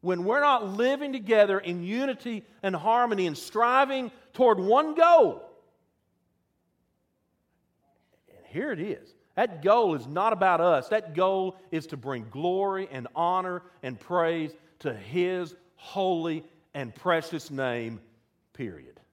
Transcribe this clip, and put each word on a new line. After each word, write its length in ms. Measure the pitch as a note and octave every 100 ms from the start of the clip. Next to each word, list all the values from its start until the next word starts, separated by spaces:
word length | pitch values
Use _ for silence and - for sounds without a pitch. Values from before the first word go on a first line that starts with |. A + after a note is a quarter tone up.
When 240 | E3+ F3+
we're 160 | F#3 B3+
not 260 | C#4+ C4 G#3
living 460 | G3 B3 C4+ C#4+
together 460 | C4 G3+ A3 G3+ G3
in 260 | F#3 F3
unity 600 | F3 A3 C4+ B3+ A#3+ A3 - _
and 120 | G3
harmony 520 | F3+ F3 A3+ A#3+ G#3 F3+
and 120 | D3
striving 720 | - G#3 A#3 B3+ C4+ C4+ B3 - _
toward 260 | - B3 G#3
one 360 | F#3+ A#3+ D#4
goal, 540 | D#4 E4 E4+ A#3 - - - _ _ _ _ _ _ _ _ _ _ _ _ _ _ _ _ _ _ _ _ _ _ _ _ _ _ _
and 160 | - -
here 260 | G2 -
it 80 | G3
is. 340 | F#3+ - - _ _ -
That 260 | A#3 E3+
goal 320 | D#3+ A3+ A3
is 120 | D#3 A#2+
not 280 | D#3 G#3+
about 260 | G#3+ F#3+ E3+
us. 280 | E3+ D3+ -
That 260 | G#3+ G#3+
goal 420 | D#3 F#3 F#3+ F#3+ F3+ -
is 160 | D#3+ D#3
to 100 | D3
bring 320 | B2 C3 A2+
glory 580 | A#2+ E3+ F#3 G3 F#3+ F#3+
and 160 | C3+ B2
honor 480 | D3+ E3+ F#3 F#3 F3+ F3+ _
and 160 | C3 A#2+
praise 540 | - F3+ E3 E3 D#3 - _ _
to 120 | D3+
his 640 | A2 G2 D#3 F3+ F#3 E3+ - _ _
holy 680 | - - F#3 F3 E3 D#3+ - _ _
and 200 | C#3+ B2+
precious 560 | - F3+ E3 D#3+ D#3+ -
name, 520 | C#3 C3 A#2+ A#2 A2 _ _ _ _ _
period. 480 | _ A#2+ E2 C2 - _